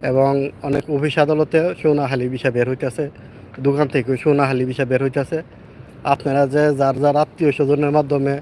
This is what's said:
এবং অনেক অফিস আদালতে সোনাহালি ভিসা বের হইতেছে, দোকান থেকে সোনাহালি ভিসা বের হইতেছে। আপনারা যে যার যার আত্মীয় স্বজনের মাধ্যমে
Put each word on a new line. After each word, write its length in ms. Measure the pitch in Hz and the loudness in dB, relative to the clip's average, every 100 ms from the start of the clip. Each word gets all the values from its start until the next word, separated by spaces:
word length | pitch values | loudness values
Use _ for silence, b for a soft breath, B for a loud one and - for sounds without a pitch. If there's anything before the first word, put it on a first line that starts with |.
| 139 | 0
এবং 220 | 131 135 139 139 - 147 | 2 2 0 -4 -8 -4
অনেক 160 | 139 - | -4 -2
অফিস 200 | 147 147 147 | -2 -2 0
আদালতে 380 | 147 156 151 160 170 180 | 2 2 2 2 0 0
সোনাহালি 460 | 156 147 135 131 127 | 0 2 0 -2 -4
ভিসা 180 | 127 135 120 | -2 -2 0
বের 100 | 120 | -2
হইতেছে, 340 | 131 135 117 147 - B B B - 135 | -2 -4 -4 -8 -8 B B B -2 0
দোকান 200 | 139 147 | 2 0
থেকে 160 | 135 120 131 | 0 -2 -2
সোনাহালি 420 | 156 143 135 131 127 | 2 2 2 0 -2
ভিসা 160 | 127 131 | -2 0
বের 100 | 127 135 | 0 0
হইতেছে। 320 | 131 135 160 - B B B B - - | -2 -4 -6 -8 B B B B -10 -2
আপনারা 300 | 170 143 135 139 | 0 0 0 2
যে 80 | 143 151 139 | 2 2 2
যার 160 | 135 131 | 0 2
যার 140 | 143 143 | 2 2
আত্মীয় 280 | 151 - 160 135 | -2 0 -2 0
স্বজনের 360 | 139 143 147 151 | 0 2 2 0
মাধ্যমে 380 | 143 143 139 139 | 0 0 -2 -4